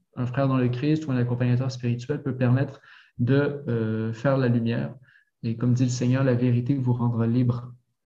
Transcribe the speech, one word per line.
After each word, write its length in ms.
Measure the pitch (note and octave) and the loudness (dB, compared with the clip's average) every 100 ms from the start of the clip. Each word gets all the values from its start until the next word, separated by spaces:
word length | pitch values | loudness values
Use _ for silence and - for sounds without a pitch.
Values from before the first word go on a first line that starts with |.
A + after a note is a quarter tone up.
| _ - | _ -8
un 100 | B2 | -4
frère 220 | C#3 C3+ | 0 0
dans 80 | C3 | 2
le 120 | B2 | 0
Christ 360 | B2 D3 D#3 D3+ | 0 0 -2 0
ou 60 | |
un 40 | B2+ | -2
accompagnateur 520 | A#2+ B2 B2 A#2+ C3 | -2 0 0 0 0
spirituel 520 | - A#2+ A#2+ - C#3+ | -4 -4 -4 -4 -6
peut 120 | C#3 | -4
permettre 460 | B2+ B2 B2+ D3 - - - _ - | -2 2 2 0 -6 -20 -20 _ -4
de, 440 | B2 C#3 C#3+ C#3+ B2+ | 2 2 2 -2 -4
euh, 440 | A#2 A2 A2 A2+ | -2 -2 -2 -4
faire 240 | A2+ C#3 C3+ | -2 0 2
la 100 | B2+ | 2
lumière. 460 | A#2+ A2+ A#2 C#3+ - _ _ _ _ | 2 0 -2 -4 -10 _ _ _ _
Et 140 | A#2 A2+ | -6 -2
comme 180 | B2 | 2
dit 100 | B2 | 2
le 60 | C3 | 2
Seigneur, 340 | B2 B2 C3 | 0 0 2
la 100 | C3+ | 2
vérité 400 | A#2+ B2+ A#2+ A#2+ | 2 2 2 0
vous 200 | C#3 B2 | 0 0
rendra 320 | A#2+ A#2+ A2+ A#2 | 0 0 0 0
libre. 480 | A#2+ B2 B2 - - _ _ | 2 0 -2 -6 -18 _ _